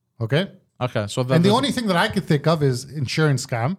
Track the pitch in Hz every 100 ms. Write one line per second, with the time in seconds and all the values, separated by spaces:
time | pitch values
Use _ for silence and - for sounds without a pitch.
0 | _ - 113 139 196 - _ - 123 -
1 | 101 - 123 147 180 220 277 - 226 175
2 | 214 202 - 151 156 165 147 120 127 143
3 | 123 - 156 135 - 120 120